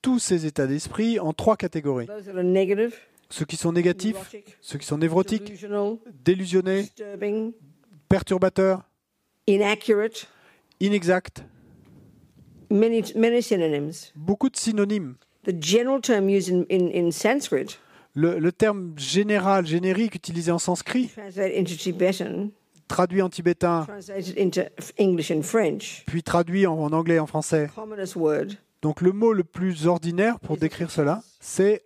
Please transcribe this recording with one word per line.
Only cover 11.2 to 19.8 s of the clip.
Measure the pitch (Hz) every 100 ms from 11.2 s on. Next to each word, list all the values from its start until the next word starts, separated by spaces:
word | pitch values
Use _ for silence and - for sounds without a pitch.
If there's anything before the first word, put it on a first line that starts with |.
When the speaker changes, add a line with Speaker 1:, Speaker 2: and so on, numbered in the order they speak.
| - - - _ - - - - - _ _ _ - - -
Speaker 2:
Many, | 208 226 226 - 220
many | 226 240
synonyms. | 233 196 160 147 147 - - 147
Speaker 1:
Beaucoup | 165 202 262
de | -
synonymes. | 226 214 202 208 139 127 _ _ -
Speaker 2:
The | 170
general | 151 220 247 269
term | 240 214 196
used | 196 180
in, | 180 -
in, | 190 175
in | 180 170
Sanskrit, | 156 214 277 - 139 127 - _ - _ 143
Speaker 1:
Le, | 165 175
le | 170
terme | - 220 202 175 147
général, | 135 170 208 208 190 196 160
générique | 170